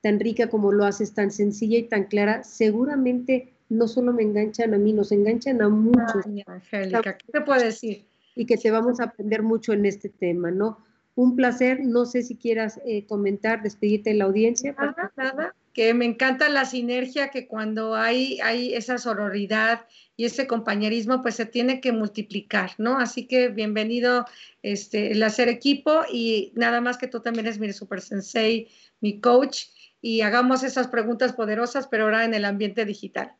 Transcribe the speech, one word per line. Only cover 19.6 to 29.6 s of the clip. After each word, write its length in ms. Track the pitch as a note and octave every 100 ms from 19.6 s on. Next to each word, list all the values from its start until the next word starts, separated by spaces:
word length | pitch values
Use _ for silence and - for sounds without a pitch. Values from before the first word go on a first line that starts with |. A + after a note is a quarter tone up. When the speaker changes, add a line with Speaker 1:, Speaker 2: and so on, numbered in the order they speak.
| A3 A3+ - _ _ -
Speaker 2:
y 80 | A#3
ese 200 | A3+ C4
compañerismo, 760 | A#3 A3 G#3 G#3+ A#3 G#3+ B3+
pues 140 | B3+ A3
se 100 | A3+
tiene 340 | A#3+ B3+ C4
que 100 | C4
multiplicar, 800 | A3+ G#3+ G#3 G#3 G3+ - G#3 F#3 -
¿no? 220 | A3 C4+
Así 280 | B3 - B3+
que 220 | B3+ B3
bienvenido, 800 | G#3 G#3+ G#3+ G#3+ A#3+ A#3+ B3 A#3+ - - _
este, 500 | G#3 G3+ - G#3 G#3
el 100 | G#3+
hacer 260 | A3 G#3+ A#3
equipo 540 | A#3+ C#4 C#4+ - D#4 E4
y 400 | B3 A3+ A3 -
nada 280 | A3+ A#3 A#3+
más 160 | A#3+ B3
que 100 | B3+
tú 120 | A#3+
también 260 | A#3 A#3 A3
eres 120 | G#3
mi 140 | G#3+
super 300 | G3 G#3 F#3+
sensei, 680 | - G3+ F#3+ A#3 A3 A3+ A3 _ _ _
mi 180 | G#3 G#3
coach, 500 | B3 B3 C#4 -